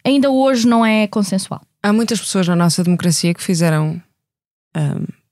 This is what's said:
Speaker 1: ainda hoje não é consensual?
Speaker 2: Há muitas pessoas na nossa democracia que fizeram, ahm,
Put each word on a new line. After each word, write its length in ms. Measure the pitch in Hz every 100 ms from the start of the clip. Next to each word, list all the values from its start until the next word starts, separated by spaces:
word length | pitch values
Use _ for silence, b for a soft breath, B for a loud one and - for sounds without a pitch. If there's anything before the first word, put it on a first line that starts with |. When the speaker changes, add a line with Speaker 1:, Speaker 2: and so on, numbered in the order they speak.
Speaker 1:
ainda 260 | 254 277 277
hoje 380 | 262 269 247 240
não 180 | 233 220
é 220 | 220 208
consensual? 540 | 214 196 190 - - _ _
Speaker 2:
Há 100 | 202
muitas 280 | 220 226 226
pessoas 280 | - 190 175
na 80 | 175
nossa 280 | 175 190
democracia 500 | 175 175 180 156 170
que 80 | 170
fizeram, 580 | - 170 170 156 156 170 - _ _ _ _ _ _ 156
ahm, 300 | 147 - - - _